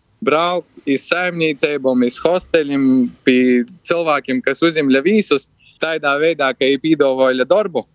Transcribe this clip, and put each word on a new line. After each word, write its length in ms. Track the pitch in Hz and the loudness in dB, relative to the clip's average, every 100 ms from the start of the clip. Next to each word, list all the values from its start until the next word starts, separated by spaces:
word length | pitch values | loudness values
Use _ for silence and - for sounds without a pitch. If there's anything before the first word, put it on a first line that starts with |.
| _ - | _ -6
braukt 680 | 123 151 175 180 - - - | -2 0 0 -4 -8 -10 -4
iz 160 | 135 - | -4 -2
saimniecībām, 1000 | 170 180 170 160 143 151 147 131 127 | -2 -2 -2 -4 -2 -2 0 0 0
iz 140 | 120 - | 0 0
hosteļiem, 720 | 160 180 - 165 143 139 135 131 120 - | 0 0 0 -2 0 0 2 2 0 -2
pie 440 | - 127 127 123 120 - | 0 2 4 2 -2 -8
cilvēkiem, 580 | - 170 160 143 - 127 | -4 -2 -2 -2 -2 -4
kas 240 | 131 135 170 | -4 0 0
uzņem 260 | 156 139 135 | 0 2 2
vīsus, 440 | 156 214 - 143 - _ _ - | 2 0 2 -2 -4 _ _ -8
tādā 400 | 160 160 147 143 | -6 -2 -2 0
veidā, 320 | 160 151 135 | 0 0 -2
ka 120 | 123 131 | 0 0
viņi 160 | 139 | 0
pīdāvāja 640 | 160 151 135 131 131 127 127 | 0 2 2 2 0 0 0
darbu 400 | 190 202 143 - | 0 0 -6 -8